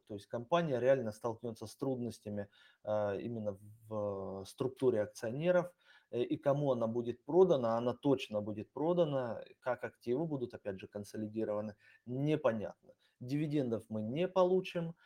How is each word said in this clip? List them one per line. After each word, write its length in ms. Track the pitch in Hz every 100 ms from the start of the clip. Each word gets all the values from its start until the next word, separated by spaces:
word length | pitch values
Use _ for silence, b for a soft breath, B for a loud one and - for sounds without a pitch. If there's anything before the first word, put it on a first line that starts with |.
| -
То 60 | 104
есть 120 | -
компания 520 | 117 120 170 165 131
реально 320 | 123 135 113
столкнется 560 | - 120 113 120 113 107
с 80 | -
трудностями, 720 | 135 127 120 110 - 104 101 _ - _ 107
э, 340 | 107 104 98
именно 320 | 117 117 107
в, 60 | 95 104 - 107
в 560 | 110 104 98 98 95 95
структуре 560 | - 131 - 131 110
акционеров, 680 | 104 - 117 127 170 180 175 - _ - _
э, 100 | 120
и 140 | 120 151
кому 340 | 143 139 143
она 160 | 120 113
будет 360 | 117 120 117 -
продана, 520 | 160 190 151 117 113
она 160 | 123
точно 480 | 120 143 131 - 107
будет 300 | 104 104 101
продана, 680 | - 156 175 160 139 123 98 - -
как 240 | - 120
активы 420 | 113 - 120 127 165
будут, 280 | 147 117
опять 260 | 110 104 95
же, 80 | 104
консолидированы, 880 | 104 101 107 107 110 107 104 107 101 _ - -
непонятно. 880 | 127 143 151 135 113 95 - - - _ -
Дивидендов 640 | 123 143 156 147 127 110 -
мы 120 | 110
не 260 | 107 139 180
получим, 680 | 190 180 185 185 175 165 165